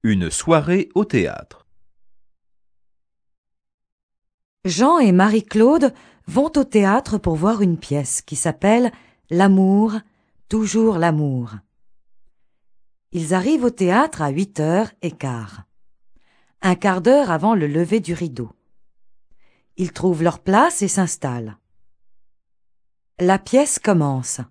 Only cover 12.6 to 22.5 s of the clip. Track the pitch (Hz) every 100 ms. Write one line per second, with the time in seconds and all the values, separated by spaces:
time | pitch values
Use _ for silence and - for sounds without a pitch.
12.6 | _ _ _ _ _ 180 156 185 196 311
13.6 | 240 240 180 196 311 - 147 139 196 -
14.6 | 156 175 220 _ 170 - 135 120 104 -
15.6 | - _ - _ _ - _ _ _ _
16.6 | 190 180 202 185 180 277 262 160 190 220
17.6 | 147 147 170 220 151 170 170 123 113 -
18.6 | _ _ - _ - - _ - - _
19.6 | _ - 180 - 185 165 165 - - 196
20.6 | 311 339 196 196 175 - 139 123 113 104
21.6 | _ _ - _ - - - _ _